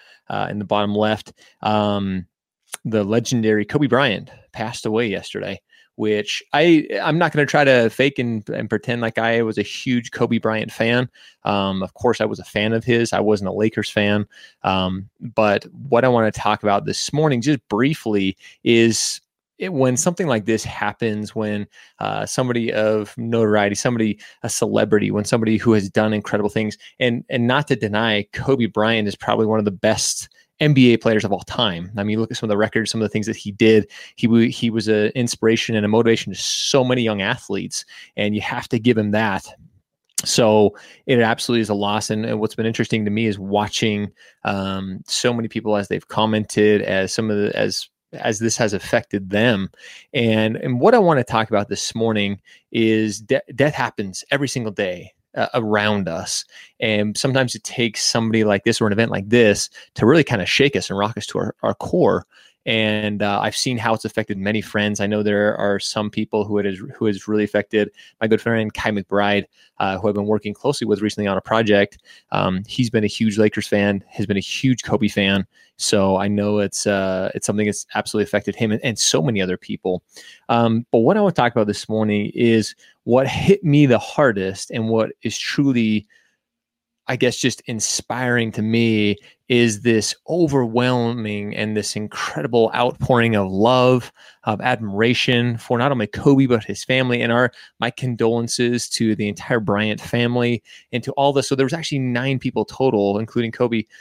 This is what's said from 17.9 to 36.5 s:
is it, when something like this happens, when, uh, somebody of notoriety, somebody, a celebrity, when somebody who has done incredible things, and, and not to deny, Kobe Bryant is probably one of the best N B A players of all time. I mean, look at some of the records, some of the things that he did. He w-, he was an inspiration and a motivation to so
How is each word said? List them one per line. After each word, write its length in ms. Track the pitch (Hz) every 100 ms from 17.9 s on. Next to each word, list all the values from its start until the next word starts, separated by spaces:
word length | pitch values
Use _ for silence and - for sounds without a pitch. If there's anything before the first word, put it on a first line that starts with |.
| 156 117 104 95 95 - -
is 580 | - 117 117 107 - - _ _ _ -
it, 140 | 196
when 220 | 156 131 123
something 320 | - 175 175
like 180 | 117 98
this 180 | 110
happens, 720 | - - 104 104 117 107 107 113
when, 320 | 107 104 101 - - -
uh, 260 | 104 104 104
somebody 480 | - 127 120 113
of 420 | - 107 107 104 -
notoriety, 580 | 117 117 110 107 101 101
somebody, 420 | 131 120 110 101 - _
a 60 | 117
celebrity, 640 | - 110 107 110 107 104
when 140 | 104 101
somebody 320 | 123 110 110
who 160 | 120
has 160 | 110 98
done 240 | 110 107
incredible 360 | 107 - 104 101
things, 280 | 110 107 - - -
and, 240 | 127 117 -
and 160 | 131 117
not 220 | 131 147
to 80 | 123
deny, 480 | 110 104 113 104 104
Kobe 340 | - 127 135 113
Bryant 420 | 107 107 113 104
is 80 | -
probably 300 | - 110 110
one 140 | 110
of 60 | 104
the 60 |
best 580 | 92 107 107 - - - _ _ -
N 160 | 151 135
B 180 | 123
A 40 | 113
players 280 | 117 110 98
of 60 |
all 80 | 98
time. 520 | - - 104 85 90 104
I 60 |
mean, 160 | 101 107
look 100 | 110
at 80 | 120
some 80 | 113
of 60 |
the 60 | 104
records, 340 | 107 117 107
some 100 | 113
of 40 | 107
the 40 |
things 160 | 110 107
that 100 | 104
he 160 | -
did. 380 | 101 110 110 101 - - -
He 120 | 120
w-, 200 | 117 117
he 220 | 131 120
was 180 | 110 107
an 200 | 107 107 131
inspiration 600 | 120 - 113 113 - 110
and 80 |
a 40 | 104
motivation 440 | 110 117 113 -
to 80 | 92
so 440 | -